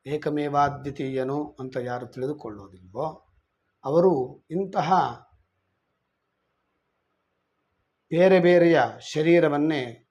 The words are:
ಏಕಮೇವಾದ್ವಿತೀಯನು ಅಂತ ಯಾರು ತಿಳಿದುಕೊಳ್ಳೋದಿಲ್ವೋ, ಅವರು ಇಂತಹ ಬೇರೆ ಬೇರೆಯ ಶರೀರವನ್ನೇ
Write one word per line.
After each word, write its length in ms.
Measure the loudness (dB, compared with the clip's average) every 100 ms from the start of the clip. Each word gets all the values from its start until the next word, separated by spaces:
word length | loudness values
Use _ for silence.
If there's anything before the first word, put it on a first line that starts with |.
| -10
ಏಕಮೇವಾದ್ವಿತೀಯನು 1500 | -6 -4 -4 -2 0 -2 -2 -10 -8 -6 -4 -4 -6 -8 -12
ಅಂತ 160 | -10 -8
ಯಾರು 300 | -8 -8 -10
ತಿಳಿದುಕೊಳ್ಳೋದಿಲ್ವೋ, 1000 | -8 -8 -8 -12 -16 -20 -20 -16 -8 -8 -10 _ _ _ _ _ _
ಅವರು 280 | -2 2 2 0 -4 -12 -10
ಇಂತಹ 420 | -8 -6 -4 0 2 0 -6 _ _ _ _ _ _ _ _ _ _ _ _ _ _ _ _ _ _ _ _ _ _ _ _ _ _ _ _ -4
ಬೇರೆ 280 | 2 6 6
ಬೇರೆಯ 400 | 6 6 6 4 2 -4
ಶರೀರವನ್ನೇ 840 | -8 -2 4 4 4 2 -2 -2 -6 -12 _